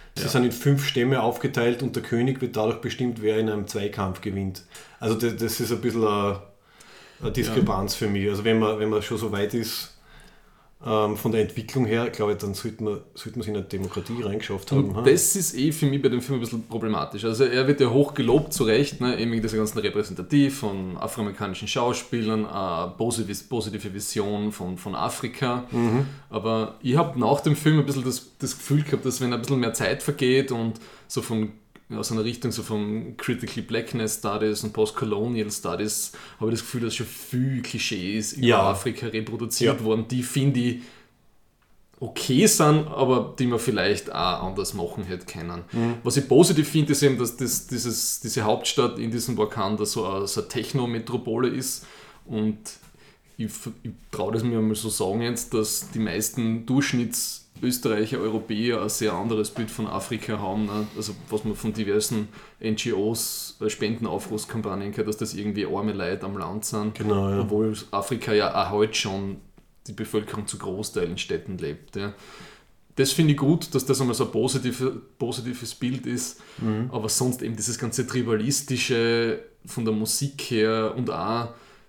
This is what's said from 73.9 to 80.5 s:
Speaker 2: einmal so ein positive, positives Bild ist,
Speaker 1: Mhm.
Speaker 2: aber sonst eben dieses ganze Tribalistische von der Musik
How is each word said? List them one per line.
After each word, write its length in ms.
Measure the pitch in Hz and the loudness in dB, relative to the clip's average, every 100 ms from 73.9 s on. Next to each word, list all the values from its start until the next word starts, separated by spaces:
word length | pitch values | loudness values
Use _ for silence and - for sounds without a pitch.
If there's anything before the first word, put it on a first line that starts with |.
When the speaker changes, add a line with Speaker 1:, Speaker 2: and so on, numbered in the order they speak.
| 131 | 2
Speaker 2:
einmal 140 | 127 113 | 2 2
so 100 | 113 | 0
ein 60 | |
positive, 680 | 110 127 135 123 123 127 110 - - | 2 2 2 0 -2 -2 -4 -10 -6
positives 560 | 120 123 117 120 113 | -4 -4 -6 -8 -8
Bild 320 | - 123 127 120 | -4 -2 -2 -4
ist, 340 | 120 - - - - | -4 -4 -10 -16 -4
Speaker 1:
Mhm. 300 | 113 107 127 | -2 0 -2
Speaker 2:
aber 180 | 120 107 | -2 -2
sonst 320 | - 127 123 | 0 0 0
eben 140 | 113 110 | -4 -4
dieses 240 | 113 - | -4 -4
ganze 260 | 113 131 123 | -4 -2 -2
Tribalistische 1300 | 127 117 107 117 139 - 123 - 120 117 117 117 - - _ - | 0 2 2 2 -2 -2 -2 0 2 4 2 2 -2 -6 _ -12
von 180 | - 113 | -4 0
der 80 | 107 | 0
Musik 440 | 110 - 139 - - | 0 0 -2 -4 -2